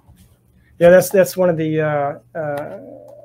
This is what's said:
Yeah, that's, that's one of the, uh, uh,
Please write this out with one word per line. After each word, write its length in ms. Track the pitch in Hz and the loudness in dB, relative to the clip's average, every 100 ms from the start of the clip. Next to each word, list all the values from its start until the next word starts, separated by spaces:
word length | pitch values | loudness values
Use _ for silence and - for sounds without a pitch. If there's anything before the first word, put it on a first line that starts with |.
| _ _ _ _ _ _ _ - | _ _ _ _ _ _ _ 2
Yeah, 100 | 170 | 4
that's, 180 | 185 180 | 6 4
that's 280 | 196 180 185 | 0 0 0
one 120 | 180 | -2
of 80 | 160 | -2
the, 240 | 160 156 | -4 -4
uh, 580 | 156 147 143 170 _ 175 | -2 -2 -4 -8 _ -10
uh, 400 | 151 143 151 202 - - - - | -8 -8 -12 -16 -18 -20 -20 -20